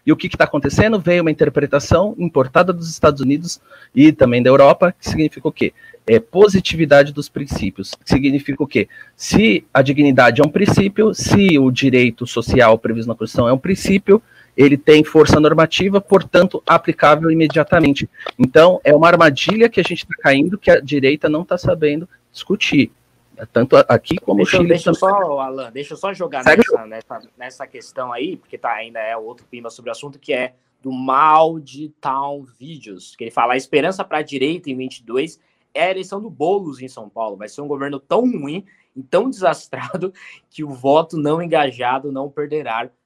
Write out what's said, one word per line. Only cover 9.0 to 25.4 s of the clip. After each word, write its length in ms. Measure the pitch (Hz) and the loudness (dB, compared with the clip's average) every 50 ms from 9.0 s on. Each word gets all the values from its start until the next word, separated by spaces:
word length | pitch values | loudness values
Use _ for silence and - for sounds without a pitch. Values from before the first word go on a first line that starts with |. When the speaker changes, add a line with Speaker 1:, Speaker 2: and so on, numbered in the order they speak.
| - - _ | -20 -20 _
Speaker 1:
Se 500 | _ - - - - 214 226 - - - _ - | _ -8 -2 0 2 2 2 2 -2 -4 _ 0
a 80 | 139 | 0
dignidade 580 | 135 135 143 143 147 143 131 131 127 120 113 127 | 0 2 2 2 2 4 4 4 4 4 4 2
é 40 | 139 | 0
um 60 | - | 0
princípio, 640 | - 185 202 - - - 196 196 - - 214 214 185 | 0 0 0 2 2 0 0 0 0 0 0 0 0
se 420 | - - - - 202 196 190 160 | -4 -2 0 2 4 4 4 4
o 140 | 139 135 131 | 4 2 2
direito 560 | 123 - 139 135 120 127 123 120 113 - 127 | 0 0 0 2 2 2 2 2 0 -4 -10
social 500 | - - 117 113 - 101 123 120 110 113 | -8 -6 -6 -4 0 2 4 6 6 4
previsto 300 | 113 - 113 113 117 113 | 2 0 -4 -6 -4 -6
na 80 | 120 113 | -8 -8
Constituição 320 | - 113 113 - - 120 | -8 -8 -6 -2 -2 0
é 60 | 117 131 | 0 0
um 40 | |
princípio, 640 | 131 - - 196 - - - 190 196 - - 196 226 - _ _ _ _ _ _ | 0 -2 -4 -4 -4 -2 -2 -2 0 2 2 2 2 2 _ _ _ _ _ _
ele 220 | - 139 143 143 | 2 2 2 2
tem 260 | 139 - - 156 151 151 | 2 4 6 6 6 6
força 360 | - - 156 151 - - 151 | 4 4 4 6 6 4 4
normativa, 600 | 151 151 160 160 160 160 - - 185 196 196 196 | 4 2 2 2 2 0 0 -2 -2 0 0 -2
portanto, 600 | 196 - 196 185 - - - 175 185 185 - - - | 0 2 2 2 2 2 2 2 2 2 -2 -6 -2
aplicável 640 | - 170 165 - - - - - 156 151 151 160 165 | 0 0 0 0 -2 -2 2 2 4 4 2 2 0
imediatamente. 760 | 160 165 160 147 - 165 147 - 185 170 160 139 139 - 110 - _ - - - - | 2 2 0 2 0 -2 0 2 2 2 2 2 0 -2 -6 -10 _ -16 -16 -14 -4
Então, 420 | - 123 123 - 156 160 180 - - - | -2 -2 4 6 6 6 6 4 2 2
é 100 | 135 151 | 2 4
uma 140 | 147 165 | 4 6
armadilha 640 | 170 175 170 170 151 135 131 - - 202 220 233 226 | 4 4 4 4 2 2 0 -2 -2 0 2 2 2
que 100 | 226 196 | 2 -2
a 40 | 170 | -2
gente 220 | - 180 - - | -2 -6 -10 -10
tá 80 | - - - | -14 -14 -2
caindo, 400 | - 151 135 135 151 180 202 202 | 0 0 2 2 0 -2 -4 -2
que 100 | - 196 | 2 2
a 100 | 175 143 | 2 2
direita 480 | 139 131 147 143 135 135 151 151 - | 2 -2 -2 0 0 0 0 0 -2
não 160 | 156 151 156 175 | -2 -4 -4 -4
tá 140 | - 185 | -6 -6
sabendo 500 | 180 - 180 180 165 160 147 147 156 175 - _ _ _ _ | -4 -2 -4 -2 -2 -2 -2 -2 -4 -8 -12 _ _ _ _
discutir. 600 | _ - - - 190 214 - - 139 143 117 - _ _ _ _ _ _ _ _ _ - 113 - - | _ -14 -6 -6 -4 -4 -2 0 0 0 0 0 _ _ _ _ _ _ _ _ _ -20 -20 -4 -2
Tanto 240 | 117 120 135 160 | -2 2 4 4
a-, 80 | 139 - | 4 6
aqui 300 | - 120 113 - - 160 | 4 2 0 0 -4 -6
como 220 | 190 - - 202 202 | -6 -2 -2 0 0
Speaker 2:
Deixa 180 | 185 185 - | 0 2 2
eu, 20 | 185 | 0
Speaker 1:
o 40 | 175 | 2
Chile 100 | 175 175 | 2 0
Speaker 2:
deixa 160 | 175 - 180 | 0 0 -2
eu 40 | 165 | -2
Speaker 1:
também. 220 | - 190 190 202 | 0 0 0 0
Speaker 2:
só, 240 | 202 190 160 143 | 0 -2 -2 -4
Alan, 320 | 139 | -6